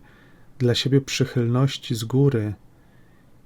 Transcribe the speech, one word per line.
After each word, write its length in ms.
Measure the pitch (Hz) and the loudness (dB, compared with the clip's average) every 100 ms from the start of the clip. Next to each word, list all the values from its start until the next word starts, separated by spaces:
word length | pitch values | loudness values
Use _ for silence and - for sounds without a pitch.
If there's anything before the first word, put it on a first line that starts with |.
| - - - - - - | -10 -20 -20 -20 -20 -2
dla 180 | 120 117 | 0 0
siebie 260 | - 139 | 2 0
przychylności 920 | 135 - 131 127 117 123 139 - - 113 | 0 -2 -2 0 0 2 0 -2 -6 -6
z 80 | |
góry 500 | 113 131 139 120 107 101 - _ _ - - _ _ - | -2 2 2 2 -4 -8 -14 _ _ -20 -20 _ _ -20